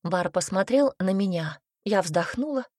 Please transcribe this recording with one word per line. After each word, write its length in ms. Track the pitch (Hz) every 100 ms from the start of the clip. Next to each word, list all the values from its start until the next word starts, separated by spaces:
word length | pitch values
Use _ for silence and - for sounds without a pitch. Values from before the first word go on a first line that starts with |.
Вар 260 | 170 180 175
посмотрел 640 | 180 - 190 196 262 277 -
на 140 | 185
меня, 480 | 190 196 175 156 151 _ _
я 180 | 202 202
вздохнула 640 | 170 165 165 - 294 269 247